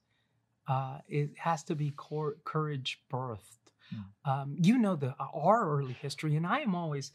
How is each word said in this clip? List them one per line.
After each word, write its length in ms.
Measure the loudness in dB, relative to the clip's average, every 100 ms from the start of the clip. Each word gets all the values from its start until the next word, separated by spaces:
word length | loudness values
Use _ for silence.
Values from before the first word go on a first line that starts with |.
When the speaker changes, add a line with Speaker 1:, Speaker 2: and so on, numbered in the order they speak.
| _ _ _ _ _ _ -2
Speaker 1:
uh, 320 | -2 -2 -10 -4
it 300 | -2 -2 -2
has 260 | -2 -2 -2
to 100 | -2
be 160 | -2
cor-, 460 | -4 -6 -4 -4 -4
courage 580 | -4 -2 -2 -2 -6 -8 -6
birthed. 480 | -4 -4 -8 -12 -20 _ _ -12
Speaker 2:
Mm. 360 | -12 -12 -8 -2
Speaker 1:
Um, 260 | -2 -2 4
you 180 | 6 6
know, 180 | 4 2
the, 200 | -2 -4
our 520 | -6 0 4 6 4
early 240 | 2 0
history, 420 | -4 -8 -4 0 0
and 100 | 2
I 140 | 0
am 160 | 0 0
always 360 | -2 -4 -6